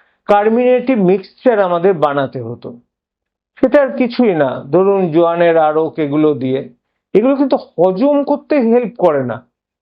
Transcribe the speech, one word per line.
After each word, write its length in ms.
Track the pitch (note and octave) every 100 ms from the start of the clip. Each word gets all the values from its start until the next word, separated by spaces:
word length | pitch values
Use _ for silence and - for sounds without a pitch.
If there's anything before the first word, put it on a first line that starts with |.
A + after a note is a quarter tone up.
| _ _
কার্মিনেটিভ 720 | - G#3 G#3+ A3+ B3 B3+ B3 B3+
মিক্সচার 640 | F#3 G3 F#3+ _ B3+ A3
আমাদের 340 | F#3+ F3 F3+
বানাতে 460 | F3+ D3 C#3 C3+ C3+
হতো। 380 | A2+ A#2+ A#2+ A#2+ _ _ _ _ _ _ _ _
সেটা 220 | C4 C#4
আর 140 | C#4 A#3+
কিছুই 380 | B3 A#3+ A#3+
না, 300 | E3+ C3+ A#2+ C3+
ধরুন 420 | D#3 G3 G3 F#3
জোয়ানের 460 | D#3 E3+ E3+ F3 E3
আড়ক 400 | D#3 D3+ D#3+ -
এগুলো 360 | D3+ C#3+ D#3
দিয়ে, 340 | C#3 C3 C3 C#3+ _ _ _ _
এগুলো 220 | F#3 A#3+ C#4
কিন্তু 200 | C#4 C#4
হজম 680 | - - F3+ F#3 C4+ C#4+
করতে 360 | C#4 C#4+ - D4+
হেল্প 340 | A3+ A#3+ A#3 -
করে 260 | F3 D3
না। 220 | B2+ A#2 _ _ _ _